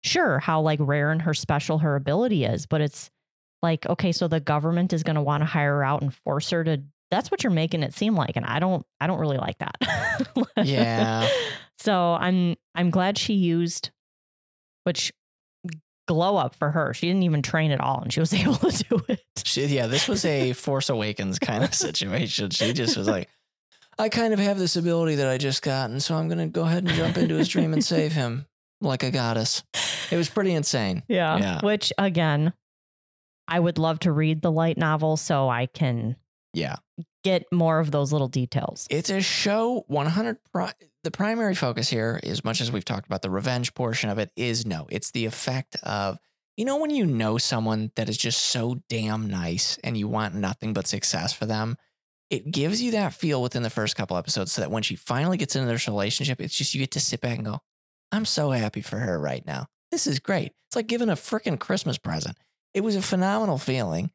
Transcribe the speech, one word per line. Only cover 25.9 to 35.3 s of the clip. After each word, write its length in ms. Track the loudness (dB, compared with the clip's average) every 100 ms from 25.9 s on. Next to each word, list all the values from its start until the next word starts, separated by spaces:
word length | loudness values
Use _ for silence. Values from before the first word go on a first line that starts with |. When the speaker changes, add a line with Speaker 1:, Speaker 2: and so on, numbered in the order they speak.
Speaker 2:
and 120 | -2
so 120 | 0 0
I'm 120 | 0
gonna 200 | -2 -2
go 140 | 0
ahead 200 | 2 2
and 80 | 2
jump 240 | 2 2 2
into 200 | 2 2
his 120 | 2
dream 240 | 2 2
and 120 | 2
save 280 | 2 2 2
him 340 | 0 0 -4 -8 _ _ _
like 220 | -2 0
a 80 | 0
goddess." 520 | 0 2 2 0 -2 -4 -4 -2 -4 -2
It 60 | 0
was 120 | 0
pretty 240 | 2 2
insane. 480 | 2 2 0 0 -2 0
Speaker 1:
Yeah. 300 | 0 2 2
Speaker 2:
Yeah. 220 | 0 0
Speaker 1:
Which, 300 | 0 0 0 0
again, 560 | 0 2 2 4 2 -2 _ _ _ _ _ _ _ _ -2
I 100 | 2
would 160 | 2 2
love 200 | 0 2
to 120 | 2
read 280 | 2 2 2
the 100 | 2
light 260 | 2 2 2
novel 380 | 2 2 2 0
so 320 | 2